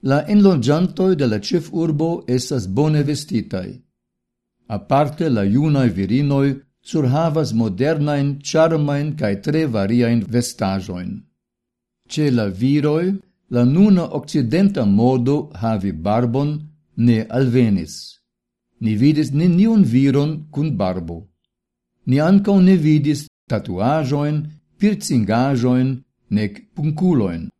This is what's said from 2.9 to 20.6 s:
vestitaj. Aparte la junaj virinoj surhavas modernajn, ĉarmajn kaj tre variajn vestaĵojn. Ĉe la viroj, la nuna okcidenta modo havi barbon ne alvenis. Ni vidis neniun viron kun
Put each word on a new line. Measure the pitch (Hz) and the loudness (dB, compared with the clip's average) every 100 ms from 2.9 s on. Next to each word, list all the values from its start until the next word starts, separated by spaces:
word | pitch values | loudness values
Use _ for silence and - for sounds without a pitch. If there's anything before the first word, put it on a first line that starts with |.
| 151 | 0
vestitaj. | 143 147 - 120 101 92 95 - _ _ _ _ _ _ _ _ _ | 0 -4 -4 -6 -4 -8 -10 -14 _ _ _ _ _ _ _ _ _
Aparte | 104 - 139 147 - 165 | -8 -2 0 0 -2 0
la | 113 | 0
junaj | 98 117 156 143 123 | 2 2 2 2 2
virinoj | 92 95 123 143 139 139 139 _ _ | 0 -2 0 2 2 0 -2 _ _
surhavas | - 165 131 139 165 156 131 | -6 -2 0 0 0 -2 -2
modernajn, | 110 113 90 135 165 147 143 143 143 | -2 -2 -2 -2 0 0 0 -2 -4
ĉarmajn | - 160 165 160 143 143 151 151 | -4 2 2 2 0 -2 -4 -4
kaj | 120 101 | -4 -4
tre | - 151 156 | -2 -2 0
variajn | 110 95 120 120 117 95 | -2 0 2 2 0 0
vestaĵojn. | 117 120 - 98 95 92 90 90 101 - _ _ _ _ _ _ _ _ | -2 -2 -4 -4 -4 -6 -10 -10 -12 -16 _ _ _ _ _ _ _ _
Ĉe | - 151 | -2 0
la | 123 104 | 0 -2
viroj, | 92 127 143 147 156 180 196 _ _ _ | -2 0 2 0 0 -2 -4 _ _ _
la | 117 | 0
nuna | 123 151 214 185 165 143 | 2 4 6 4 2 -6
okcidenta | 147 151 120 160 196 196 | -4 -4 0 2 2 2
modo | 107 101 120 131 120 147 147 | 0 2 2 2 0 -2 -4
havi | - 113 110 98 | -6 -4 -2 -4
barbon | 80 87 110 123 123 147 151 - _ _ - | -6 -2 -2 0 -2 -2 -4 -10 _ _ 0
ne | 120 110 110 | 2 2 0
alvenis. | 117 131 120 117 98 78 - - - _ _ _ _ _ _ | -2 0 2 2 0 -4 -14 -18 -20 _ _ _ _ _ _
Ni | 110 107 | -2 2
vidis | 135 156 139 | 2 2 0
neniun | 139 175 175 220 226 | 0 2 4 4 4
viron | 151 120 139 139 147 156 - | 4 4 2 2 -2 -6 -10
kun | - | -6